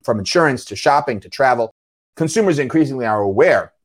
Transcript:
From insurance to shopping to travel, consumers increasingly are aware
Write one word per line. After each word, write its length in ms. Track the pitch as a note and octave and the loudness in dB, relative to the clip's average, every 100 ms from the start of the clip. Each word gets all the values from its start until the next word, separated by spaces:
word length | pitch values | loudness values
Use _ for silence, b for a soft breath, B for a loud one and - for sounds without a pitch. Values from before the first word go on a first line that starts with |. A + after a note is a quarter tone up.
From 160 | - A2 | -2 -4
insurance 460 | F#2 F3 D#3 B2 | 0 0 0 -2
to 100 | - | -8
shopping 460 | G2 D3+ C#3+ D3 G#2+ | -2 2 2 0 -8
to 80 | - | -10
travel, 420 | - C3 A#2+ A2+ _ _ _ _ - | 0 0 2 -2 _ _ _ _ -6
consumers 420 | D#3+ A3+ G3+ D3 | -2 0 0 0
increasingly 460 | C3 D#3 C#3+ C3 | 0 0 0 -2
are 160 | A#2 G#2+ | -2 0
aware 500 | G2+ G2+ E3+ A2+ - _ | 0 2 4 2 -2 _